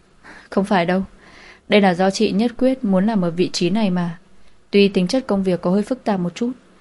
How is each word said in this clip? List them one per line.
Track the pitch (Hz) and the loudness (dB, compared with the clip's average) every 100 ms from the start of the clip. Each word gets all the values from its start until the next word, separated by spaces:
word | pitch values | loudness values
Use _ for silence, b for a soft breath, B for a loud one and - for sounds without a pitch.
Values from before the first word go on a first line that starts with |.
| _ _ B B B | _ _ B B B
"Không | - 196 | -4 0
phải | 202 170 | 0 0
đâu, | 185 190 B B B B B - | -2 -4 B B B B B 0
đây | 208 | 2
là | 196 175 | 4 2
do | 190 | 0
chị | 190 220 | 0 0
nhất | 190 240 233 | 0 -2 0
quyết | 254 262 226 | -2 0 0
muốn | 190 202 | 0 0
làm | 220 175 | 0 -2
ở | |
vị | 170 185 | -2 -2
trí | - 170 | -2 -2
này | 202 180 | 0 0
mà. | 180 175 165 _ b b b _ | -2 -4 -8 _ b b b _
Tuy | 202 202 | 4 4
tính | 196 180 | 4 0
chất | 262 262 | 0 -2
công | 202 | -2
việc | 190 175 | 0 -2
có | 175 | 0
hơi | 190 | 0
phức | 208 247 - | -2 -4 -2
tạp | 196 | -2
một | 175 170 | -4 -4
chút, | 240 254 - b | -6 -6 -14 b